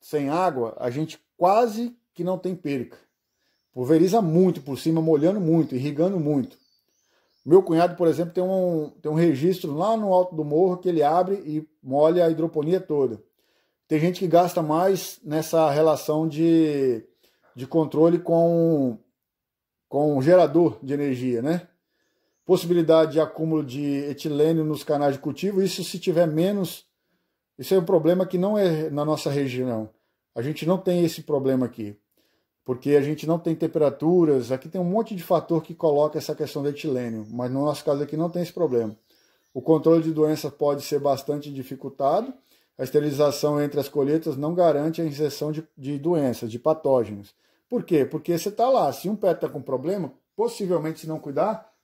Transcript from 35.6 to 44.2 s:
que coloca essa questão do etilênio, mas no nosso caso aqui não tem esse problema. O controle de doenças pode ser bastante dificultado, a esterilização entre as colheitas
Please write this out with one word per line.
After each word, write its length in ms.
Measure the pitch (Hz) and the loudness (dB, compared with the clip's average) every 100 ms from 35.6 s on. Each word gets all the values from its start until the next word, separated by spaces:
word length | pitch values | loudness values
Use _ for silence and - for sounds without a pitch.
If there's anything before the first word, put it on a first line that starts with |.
que 100 | - | -4
coloca 460 | 165 165 147 151 156 | -2 0 2 2 -2
essa 160 | 131 147 | -8 -8
questão 260 | 143 151 | -6 -4
do 80 | 143 | -6
etilênio, 560 | 143 156 127 120 113 107 | -6 -4 -4 -4 -8 -10
mas 200 | 120 123 | -8 -4
no 160 | 131 147 | -2 -2
nosso 180 | 139 | -2
caso 200 | - 139 | -2 -2
aqui 120 | 143 151 | -2 -4
não 140 | 170 | -4
tem 140 | 175 | -4
esse 100 | 170 | -6
problema. 420 | - 160 120 110 104 _ _ _ _ _ | -2 0 0 -2 -8 _ _ _ _ _
O 60 | 131 | -6
controle 440 | 151 156 160 165 | 2 4 4 4
de 80 | 160 | 2
doenças 420 | 156 156 151 147 | 0 0 0 -6
pode 300 | - 147 139 | -2 -2 -2
ser 160 | - 147 | -4 -2
bastante 520 | 143 131 - 147 147 | 0 -2 -2 -6 -6
dificultado, 800 | 139 127 135 135 - 139 175 262 - _ _ _ - | -12 -12 -12 -12 -2 0 0 -4 -12 _ _ _ -10
a 60 | |
esterilização 800 | 131 147 147 139 147 135 147 147 | 0 0 0 2 0 2 0 0
entre 180 | 147 147 | 0 -2
as 100 | 135 | -4
colheitas 480 | 147 139 156 | -2 0 0